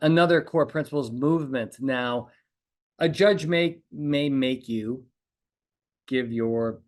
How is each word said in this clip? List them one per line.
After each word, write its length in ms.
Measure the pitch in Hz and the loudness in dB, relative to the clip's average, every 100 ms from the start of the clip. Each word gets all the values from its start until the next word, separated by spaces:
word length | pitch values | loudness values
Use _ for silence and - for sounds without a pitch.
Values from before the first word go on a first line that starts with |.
another 400 | 156 165 170 170 | 2 4 6 4
core 240 | - 165 147 | 2 0 0
principle 360 | 156 147 147 | -2 -4 -4
is 100 | 120 | -4
movement. 680 | 117 143 165 143 131 110 - | -2 0 0 0 -4 -6 -6
Now, 500 | 131 127 123 120 117 _ _ _ _ _ _ - | -4 -2 -2 -4 -6 _ _ _ _ _ _ -2
a 100 | 170 | -2
judge 360 | 156 202 196 156 | 4 4 4 2
may, 340 | 170 170 170 _ | 0 0 -2 _
may 380 | - 147 143 147 | -8 -2 0 0
make 400 | 135 127 127 123 | 0 0 -2 -4
you 340 | 113 107 127 - _ _ _ _ _ _ _ _ _ - | -6 -4 -8 -10 _ _ _ _ _ _ _ _ _ -4
give 240 | 127 120 | -2 -2
your 500 | 117 113 113 113 110 | -2 -2 0 -2 -4